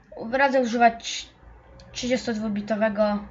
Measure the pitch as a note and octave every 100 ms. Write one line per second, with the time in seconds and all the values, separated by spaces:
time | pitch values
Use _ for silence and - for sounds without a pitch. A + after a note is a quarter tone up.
0 | - - A3+ C4 C#4 C4 B3 A#3 A#3 -
1 | - - - - - - - - - -
2 | B3 B3+ - G#3+ A3 G3+ G#3 G#3+ A3 G#3
3 | G#3+ G3+ -